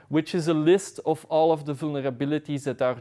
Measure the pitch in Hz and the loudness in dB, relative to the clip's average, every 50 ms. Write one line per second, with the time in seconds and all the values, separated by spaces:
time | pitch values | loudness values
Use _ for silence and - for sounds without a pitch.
0 | - _ 139 156 156 - - 180 151 165 165 156 151 165 185 196 196 - - - | -12 _ -2 -2 0 0 -2 -2 0 2 0 4 6 4 4 4 2 -4 -12 -6
1 | - 151 160 156 - - 160 156 160 165 160 151 147 151 147 123 160 151 147 139 | -4 -4 -4 -4 -4 -2 2 2 4 4 2 0 -2 -6 -6 -6 -6 -4 -4 -4
2 | 131 139 123 117 139 143 151 151 147 - 147 139 - 143 123 - 131 127 123 120 | -4 -4 -4 -4 -2 -2 -2 -2 -2 -6 -8 -6 -4 -6 -2 0 0 0 0 -2